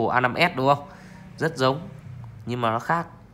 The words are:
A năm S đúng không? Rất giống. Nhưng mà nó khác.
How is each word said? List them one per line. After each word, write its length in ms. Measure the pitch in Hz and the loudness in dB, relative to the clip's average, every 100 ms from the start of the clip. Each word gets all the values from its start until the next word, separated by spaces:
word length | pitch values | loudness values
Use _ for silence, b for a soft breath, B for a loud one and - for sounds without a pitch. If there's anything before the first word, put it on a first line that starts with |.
| 107 | 2
A 60 | 120 | 4
năm 160 | 123 - | 2 4
S 220 | 175 131 | 2 4
đúng 180 | 135 143 | 4 4
không? 120 | - B B B B - | 0 B B B B -4
Rất 200 | 156 147 | -2 2
giống. 320 | 131 143 185 - - - - - - | 2 2 -4 -14 -14 -14 -14 -10 -6
Nhưng 160 | 123 | 0
mà 100 | 117 | 2
nó 80 | 113 | 2
khác. 280 | - 170 165 - - | 0 0 -2 -12 -20